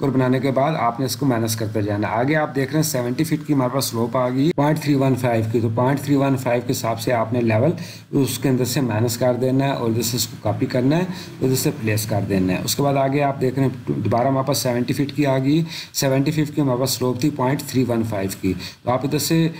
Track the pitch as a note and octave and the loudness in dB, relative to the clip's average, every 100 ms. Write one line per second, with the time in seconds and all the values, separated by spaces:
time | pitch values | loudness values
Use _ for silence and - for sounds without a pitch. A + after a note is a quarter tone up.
0 | C#3+ B2+ B2+ C3 C#3 B2+ D3 D3+ A#2 A#2 | 0 2 2 2 2 2 0 0 -2 0
1 | C3 - C#3+ A#2 A2+ A2 G#2+ A2 G#2 G2+ | -4 0 0 2 0 -2 -2 -2 -2 -2
2 | G2+ G#2+ C3 D#3 D3 C3 C3 D3+ D#3 B2+ | 0 0 0 0 0 -2 0 0 0 -2
3 | A#2+ B2+ D#3 D3+ D3+ C#3+ B2+ C3+ - A2+ | -2 -2 -2 -2 0 0 2 0 -2 -2
4 | A#2 C3 B2 B2+ D3+ C#3+ D3 D#3 C#3+ C#3 | 0 0 0 2 0 2 2 2 2 2
5 | C3+ B2+ B2+ A#2 A2 A#2 A2+ A#2 B2+ C#3 | 2 2 2 0 0 0 0 2 0 0
6 | - C#3 C#3 C3 B2 A#2+ A#2+ B2 A2+ A2+ | 2 2 2 0 0 0 0 -2 -2 -2
7 | - A#2 A2 B2 A#2 A2 C#3+ F3 - - | 0 0 0 0 2 4 2 0 -8 -14
8 | - - B2 - C#3+ B2 B2 D#3 B2 G#2+ | -4 0 0 0 0 2 0 0 0 0
9 | A#2+ - B2+ A#2 B2+ C3 C#3 - A#2 A2+ | 0 2 0 2 2 2 0 0 0 0
10 | A2+ A#2 - - G#2+ G#2 C3 B2+ C3 E3 | -2 -2 -4 -4 -4 -2 0 0 2 2
11 | F3+ - - - C3 C3 D3+ - A2 G#2+ | 0 -6 -12 -4 0 0 0 -2 -2 -2
12 | - G#2 F#2 G2 F#2 F2 - - C#3+ C#3 | -2 -2 0 0 0 0 -2 0 0 2
13 | C3+ C#3+ C#3+ - B2+ C3+ C3+ - - - | 2 2 0 0 -2 0 0 -2 -4 -2
14 | G#2+ A#2 C3 C3+ C3 C3+ C3 A#2+ A#2+ B2 | 0 2 2 0 0 0 0 0 -2 -2
15 | C#3 D3+ C#3+ C3 C3 D#3+ E3 - - - | -2 0 2 2 2 2 0 -6 -8 -2
16 | C#3 C3+ C#3 D#3 D3+ D#3 C#3 B2 C3 - | 2 2 2 0 -2 0 0 0 0 0
17 | B2+ A2 D3+ C#3+ B2+ D3 - B2+ A#2+ A#2 | -2 0 -2 0 0 0 -2 0 0 0
18 | A2 G#2 F#2+ - F#2+ F#2 - - - B2+ | -2 -2 -4 -2 -2 -2 -8 -8 -2 -2
19 | C#3+ D3 C#3+ E3 D#3+ | 0 -2 2 2 2